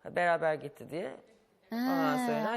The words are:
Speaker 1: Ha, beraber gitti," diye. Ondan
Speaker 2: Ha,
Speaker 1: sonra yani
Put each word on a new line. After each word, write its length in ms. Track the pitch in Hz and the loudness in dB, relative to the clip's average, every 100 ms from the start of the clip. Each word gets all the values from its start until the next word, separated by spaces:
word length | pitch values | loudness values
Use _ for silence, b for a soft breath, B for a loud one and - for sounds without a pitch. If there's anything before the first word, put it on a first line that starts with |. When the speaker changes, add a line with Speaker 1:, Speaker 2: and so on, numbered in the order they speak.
Speaker 1:
Ha, 140 | - - | -6 0
beraber 380 | 175 165 160 | 2 4 2
gitti," 320 | 156 139 - - | 0 -4 -12 -10
diye. 260 | 156 240 - - - _ _ _ | -6 -6 -10 -18 -20 _ _ _
Ondan 140 | 226 254 | -2 0
Speaker 2:
Ha, 400 | 269 269 262 240 | 2 2 2 0
Speaker 1:
sonra 100 | 226 | 0
yani 100 | 214 | 0